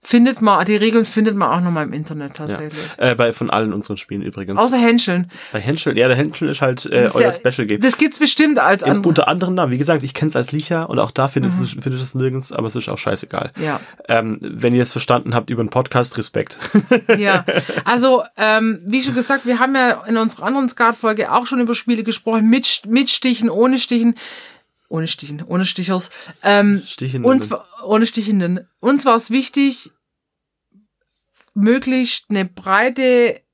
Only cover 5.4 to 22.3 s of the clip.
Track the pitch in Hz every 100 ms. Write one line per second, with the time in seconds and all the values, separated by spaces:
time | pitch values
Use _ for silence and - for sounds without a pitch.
5.4 | - 107 101 160 - - 127 127 151 -
6.4 | 151 143 135 127 - 123 123 - 233 -
7.4 | 123 127 110 104 247 - 294 - - -
8.4 | 302 269 147 196 - 208 196 165 - 170
9.4 | 180 185 151 127 143 160 135 - 156 143
10.4 | 123 147 156 170 165 - 110 - 135 143
11.4 | 127 180 127 - - 127 131 131 131 131
12.4 | 131 139 113 123 - - - 104 - -
13.4 | 127 - 156 143 - - - 117 110 110
14.4 | - 113 120 123 123 - - 123 120 120
15.4 | 113 117 110 127 127 127 123 - 110 -
16.4 | - - - 214 - 240 226 208 208 190
17.4 | 180 175 185 - - 240 262 254 220 -
18.4 | 214 220 226 214 175 247 262 247 240 277
19.4 | 247 240 254 269 247 247 - 226 226 -
20.4 | 185 269 254 - 233 226 226 214 - 226
21.4 | 240 254 240 233 - 233 226 226 -